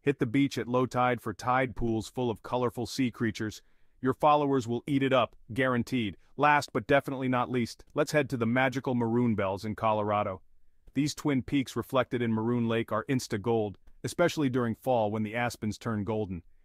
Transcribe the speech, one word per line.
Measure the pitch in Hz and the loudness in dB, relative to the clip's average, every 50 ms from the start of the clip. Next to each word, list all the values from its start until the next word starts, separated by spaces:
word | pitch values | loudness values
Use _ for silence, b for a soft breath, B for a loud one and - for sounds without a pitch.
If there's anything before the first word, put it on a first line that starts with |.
Hit | _ 143 143 _ | _ 0 0 _
the | 151 | -2
beach | 123 107 135 139 135 - 131 | 0 2 2 2 2 0 -4
at | 110 110 | -4 0
low | 123 127 127 | 0 0 0
tide | 120 - 127 123 123 123 113 | 0 0 0 2 2 0 0
for | - 117 101 | -4 -8 -8
tide | - - 123 123 131 135 127 101 | -6 -2 0 2 2 0 -2 -4
pools | - 123 117 113 110 104 - | -4 -2 0 0 -2 -2 -6
full | _ - 127 120 | _ -4 -2 -2
of | 107 95 _ | -2 -4 _
colorful | - - 123 127 120 - - 117 | -4 -2 0 0 -2 -2 -4 -8
sea | - - - 135 123 | -8 -2 -2 -2 -2
creatures. | - - 123 110 104 - 113 110 101 - - _ _ _ - - _ _ | 0 0 -2 -2 -2 -2 -6 -6 -8 -10 -20 _ _ _ -20 -20 _ _
Your | - 131 127 | -2 -2 0
followers | _ - 151 147 151 147 139 139 135 117 113 | _ 4 6 6 6 4 2 2 0 0 0
will | 117 120 - | -4 -4 -2
eat | - 139 135 135 | -2 0 0 2
it | 135 131 | 4 4
up, | 127 113 - - - - - 113 | 4 4 2 -2 -20 -16 -8 -2
guaranteed. | 113 131 131 127 120 113 - 131 127 113 101 85 - - _ - | 0 0 2 2 0 0 0 -2 -2 -2 -2 -6 -10 -20 _ -4
Last | - 139 147 147 147 135 - _ | 2 4 4 4 4 2 0 _
but | 131 107 | -4 2
definitely | - - - - - 135 127 135 127 | 4 4 4 4 0 -6 -4 -2 0
not | 127 123 123 - | 0 0 0 0
least, | 123 127 117 113 - _ - - - | 0 -2 -2 -2 -6 _ -20 -8 -2
let's | 143 156 - - | -2 -2 0 2
head | 151 143 117 | 0 0 0
to | - | -2
the | 120 117 | -2 0
magical | 113 117 131 131 135 127 135 - 139 127 | 0 2 2 2 2 0 -2 -4 -2 -2
Maroon | 120 120 113 113 120 123 120 110 | 0 0 2 2 2 2 2 2
Bells | 101 101 95 98 98 101 | 0 0 -2 -2 -4 -4
in | 110 104 | -6 -6
Colorado. | - - 110 107 107 104 104 104 104 104 104 92 92 - - - - - - _ _ _ - _ | -2 0 0 0 0 0 0 0 0 0 -2 -4 -10 -14 -20 -20 -20 -20 -20 _ _ _ -8 _
These | 135 143 147 - | -2 -2 -2 -2
twin | - - 151 143 131 113 | -2 -2 0 0 0 0
peaks | - - 143 131 - - | 0 -2 -2 -2 -2 -4
reflected | 120 110 - - 131 123 - - 120 120 | -8 -6 -2 0 0 0 0 -2 -2 0
in | 117 113 | 0 0
Maroon | 110 110 117 120 123 117 113 | 0 0 0 0 0 0 0
Lake | 113 113 117 - | 0 -2 -2 -2
are | 107 107 - - | -4 -4 -2 0
insta-gold, | 139 127 - - - 107 95 117 117 113 107 104 95 - _ - - - - | -2 -2 -2 -2 -6 -4 -2 0 0 0 0 -2 -6 -10 _ -20 -20 -10 -10
especially | 127 - - 170 165 - - 147 135 | -8 0 2 2 2 2 0 0 0
during | 120 127 120 117 110 | 2 0 0 0 -2
fall | - - 131 127 117 107 104 | -4 -2 0 2 2 2 0
when | 104 110 107 | 0 -2 -4
the | 104 107 | -2 -2
aspens | 117 120 120 - - - 107 101 - | -2 -2 -2 -4 -4 -6 -6 -6 -4
turn | - 123 110 104 101 | -6 -4 -4 -4 -2
golden. | 90 110 107 107 90 92 85 - - - - | -2 -2 -4 -4 -4 -6 -10 -10 -16 -20 -20